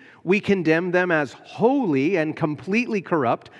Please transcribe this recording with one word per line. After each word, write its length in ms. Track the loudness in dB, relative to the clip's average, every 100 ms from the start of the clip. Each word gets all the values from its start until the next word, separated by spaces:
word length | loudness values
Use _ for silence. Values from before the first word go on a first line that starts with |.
| -20 -8 0
we 140 | 0
condemn 520 | 2 0 2 0 2
them 200 | 0 2
as 220 | 0 -2
wholly 840 | -8 -16 0 0 2 0 0 2 0
and 180 | -2 -2
completely 680 | -4 -4 -2 -2 0 -4
corrupt 480 | -2 0 0 -2 -6